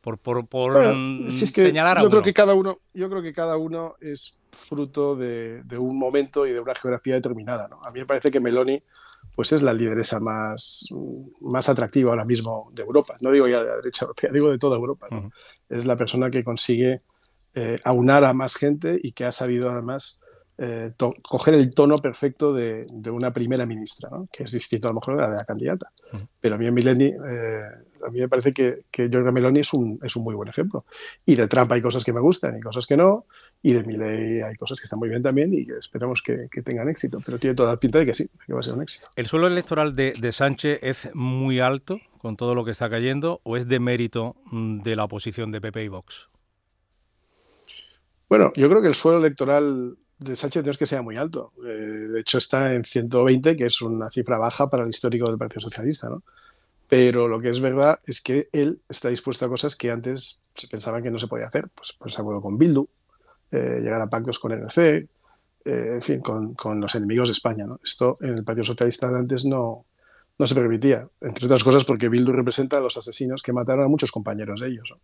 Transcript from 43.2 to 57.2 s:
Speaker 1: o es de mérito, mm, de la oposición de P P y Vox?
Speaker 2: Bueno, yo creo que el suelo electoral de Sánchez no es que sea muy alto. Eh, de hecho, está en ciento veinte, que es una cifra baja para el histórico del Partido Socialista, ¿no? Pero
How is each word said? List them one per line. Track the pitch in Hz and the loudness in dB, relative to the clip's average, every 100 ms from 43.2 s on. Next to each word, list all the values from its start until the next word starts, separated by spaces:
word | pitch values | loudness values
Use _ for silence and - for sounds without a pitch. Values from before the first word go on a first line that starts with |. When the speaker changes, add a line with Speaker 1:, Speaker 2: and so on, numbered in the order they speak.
| 165 170 | -4 -6
Speaker 1:
o | - 120 | -6 -6
es | 123 | 0
de | 127 | 0
mérito, | 123 123 117 120 113 - - | 0 -2 -2 -4 -6 -10 -12
mm, | 117 110 107 | -8 -6 -6
de | 104 110 | -4 -4
la | |
oposición | 104 104 113 104 110 | -4 -6 -10 -8 -8
de | 107 | -8
P | 107 | -10
P | 107 | -10
y | 107 | -10
Vox? | 92 - - - _ _ _ _ _ _ _ _ _ _ _ _ _ _ - - _ _ _ _ | -12 -16 -20 -20 _ _ _ _ _ _ _ _ _ _ _ _ _ _ -20 -20 _ _ _ _
Speaker 2:
Bueno, | 107 90 - | 6 6 6
yo | 139 | 6
creo | 208 | 6
que | 190 | 4
el | 135 | 4
suelo | 165 170 | 4 4
electoral | 156 139 139 143 147 131 123 - _ _ | 4 0 2 2 2 -2 -6 -12 _ _
de | 131 123 | -10 -8
Sánchez | 143 165 143 | -4 -4 -4
no | |
es | 143 | -4
que | 143 | -4
sea | 135 | -4
muy | 117 113 | -6 -8
alto. | 160 160 117 - 120 | -8 -8 -12 -16 -12
Eh, | |
de | 110 107 110 107 113 | -10 -8 -8 -6 -6
hecho, | 110 127 | -2 -2
está | - 135 139 | 0 0 0
en | 123 117 | -2 -2
ciento | 123 117 123 | -4 0 4
veinte, | 127 131 147 160 | 6 6 4 2
que | 120 | 0
es | - | -2
una | 117 113 110 | -2 -4 -4
cifra | - 120 117 | -6 -2 0
baja | 117 - 139 | 0 0 0
para | 135 | 0
el | 117 | -2
histórico | 110 123 117 117 | -2 -2 0 -2
del | 110 | -2
Partido | 113 113 | -6 -8
Socialista, | 113 110 120 156 117 | -10 -6 -4 -4 -8
¿no? | 175 _ _ _ _ _ _ _ | -12 _ _ _ _ _ _ _
Pero | 131 123 123 | 6 6 6